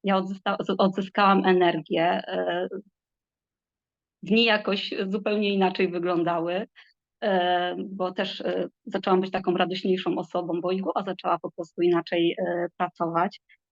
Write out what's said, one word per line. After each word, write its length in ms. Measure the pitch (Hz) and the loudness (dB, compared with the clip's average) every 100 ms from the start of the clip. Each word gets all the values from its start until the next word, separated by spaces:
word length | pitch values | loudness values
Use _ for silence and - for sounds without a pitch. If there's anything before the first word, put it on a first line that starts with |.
Ja 120 | 196 190 | 0 2
odzyska-, 400 | 190 196 - - | 0 -4 -4 -2
z-, 140 | - 190 | -2 2
odzyskałam 680 | 196 196 196 - 196 190 | 2 2 -2 4 4 6
energię, 600 | 185 185 175 165 156 170 | 6 6 4 2 -2 0
e, 640 | 170 - - 185 180 175 190 196 - _ _ _ _ _ _ _ _ _ _ _ _ - | 2 0 -4 -4 -2 -4 -6 -8 -14 _ _ _ _ _ _ _ _ _ _ _ _ -12
dni 220 | 170 226 | 0 4
jakoś 500 | 233 214 202 202 - 190 190 | 4 2 0 -4 -4 -4 -4
zupełnie 480 | 202 214 208 202 | -2 -2 0 0
inaczej 360 | 196 185 190 180 | 2 2 2 -2
wyglądały, 760 | 175 175 170 170 170 170 180 - _ - _ _ - | 0 0 0 0 0 -2 -4 -6 _ -20 _ _ -6
e, 540 | 214 185 180 180 180 180 | 0 2 2 2 0 -4
bo 340 | 190 190 185 | -8 -4 -4
też, 280 | 185 185 - | -4 -6 -4
e, 280 | 175 185 180 _ 233 | -4 -2 -4 _ -8
zaczęłam 340 | 196 196 185 | -4 2 2
być 100 | 190 | 2
taką 260 | 185 185 180 | -2 -2 0
radośniejszą 600 | 175 185 190 185 175 165 | 0 0 0 0 0 -4
osobą, 420 | 165 180 170 170 | -4 -6 -4 -4
bo 120 | 180 | -2
i 80 | 190 | -2
głowa 220 | 190 - | -2 -4
zaczęła 360 | 190 185 180 170 | -4 -4 -2 -2
po 120 | 165 | -4
prostu 320 | - 165 - | -10 -10 0
inaczej, 540 | 175 170 - 175 170 - | 2 2 2 0 0 0
e, 280 | 175 175 175 - | -2 -2 -4 -4
pracować, 640 | 180 - 170 165 190 - _ _ _ | -6 -4 -2 0 -2 -4 _ _ _